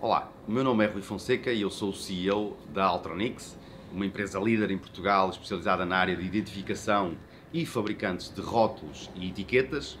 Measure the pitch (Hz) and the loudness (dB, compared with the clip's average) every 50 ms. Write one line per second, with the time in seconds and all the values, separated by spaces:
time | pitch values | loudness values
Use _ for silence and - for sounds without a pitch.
0 | - 117 101 76 - - - - - - 107 127 135 131 123 107 107 104 - 101 | 4 4 4 2 2 -2 -14 -14 -6 -2 0 2 4 4 6 6 6 4 4 -2
1 | 95 - 107 95 - - 127 120 - 131 120 110 101 95 - - 110 98 95 - | -6 -6 -8 -8 0 0 0 2 2 0 0 0 0 -2 -2 -2 -4 -4 -4 -4
2 | - - 98 90 90 95 101 104 107 104 - - - - 76 95 95 92 87 90 | -8 -6 -4 -2 2 2 2 2 2 -2 -6 -10 -14 -8 -2 2 2 4 2 2
3 | 87 80 80 87 104 123 113 - - - - - - - - - - - - 90 | -2 -6 -4 -2 -2 -2 -4 -6 -12 -16 -16 -16 -18 -18 -18 -18 -16 -10 -6 -2
4 | 101 98 95 - 104 98 98 98 98 113 113 107 107 92 98 92 - - - - | -2 -2 -2 -2 -4 -2 -2 0 2 2 4 4 2 0 0 -4 -4 -10 -14 -2
5 | 87 98 101 98 95 95 90 - - - 104 92 82 101 92 87 92 90 90 92 | 2 4 6 6 6 4 2 -4 -6 -6 -6 -2 2 2 2 2 2 2 4 4
6 | 92 92 92 85 90 92 87 107 101 - - 98 95 - 104 - - - 104 101 | 4 4 2 0 -2 -2 0 -2 -2 -2 -6 -10 -6 -4 -6 -4 0 2 2 4
7 | 98 87 80 80 - - - - - - - 165 165 - - 123 104 104 107 - | 2 0 -2 -8 -12 -18 -20 -20 -20 -8 -4 -4 -4 -2 -2 -2 -2 -2 -2 -2
8 | - 101 90 87 - - - - 90 - - 117 113 107 - - - 76 71 - | -2 -2 -2 -2 -6 -10 -10 -8 -6 0 4 4 4 4 4 -2 -10 -12 -12 -12
9 | - - - 92 90 92 92 92 95 - 113 127 131 131 156 143 139 - - - | -14 -12 -10 -8 -6 -6 -6 -6 -6 2 4 4 4 4 -2 -6 -6 -6 -12 -14